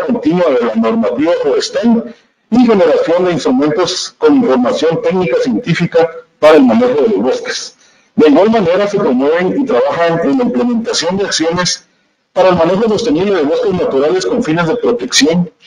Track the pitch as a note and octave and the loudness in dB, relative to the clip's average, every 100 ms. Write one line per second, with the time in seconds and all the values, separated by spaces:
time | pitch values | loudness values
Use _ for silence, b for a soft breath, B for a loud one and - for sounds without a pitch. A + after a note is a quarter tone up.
0 | B4 A#3 D4 F4+ D#4+ C#3+ A#3 A3 A3+ A3+ | -2 -2 0 0 2 0 0 -2 0 0
1 | G#3+ A3+ D#4 B4+ A4+ G4+ - C5+ A#3 A3+ | -2 -2 0 0 0 -2 -2 -2 0 0
2 | - B B B - A#3 A#3 G#3 E3 C3+ | -2 B B B -2 2 4 4 2 2
3 | - F3 F3+ D#3+ C#3+ C3 D3+ D3+ F3 - | 0 0 0 -2 0 0 0 -2 -2 -4
4 | - - D3+ C#3 A#2+ C3 A#2+ - D#3 E3 | -10 -2 2 2 2 2 0 0 -2 -2
5 | D#3+ F#3 E3+ E3+ C#3+ G#2 - E3 E3+ E3+ | -2 -2 0 -2 -2 -2 -2 -2 0 0
6 | E3 - - - D3+ D#3 C3 A2+ B2 D3 | 0 -2 -20 0 4 6 6 4 2 2
7 | A3+ G3 G#3+ - - - - - b b | 0 0 -2 -4 -6 -10 -12 -18 b b
8 | b - D#3 C4+ A3 A3+ F3+ G3 G3+ F#4+ | b 2 4 4 4 2 0 0 0 -2
9 | - B3 - A#4 F#4 - - B3 C#3+ C#3 | -2 0 0 0 -2 -2 -2 0 0 0
10 | E3+ E3 - C#3 B3 B3 A#3+ A3+ A#3 G#3+ | 0 0 0 0 0 0 0 -2 -4 -4
11 | E3+ F#3+ F#3+ - D#3+ F3+ E3+ - _ _ | -2 -2 -2 -2 -2 -2 -4 -6 _ _
12 | _ _ _ - F#3 E3+ E3 F#3+ A3+ G3+ | _ _ _ 0 2 4 2 0 0 0
13 | D#3 D3+ G3+ F#3 C#3+ E3 G#3 F3+ E3 C3+ | 0 -2 0 -2 0 0 0 -2 -2 0
14 | D3 F#3 - A#3 D3+ E3 E3 - - - | 0 0 -2 -2 -2 -2 0 -2 -2 -2
15 | B2 - G#3 E3+ F3 - | -4 -2 0 0 -2 -8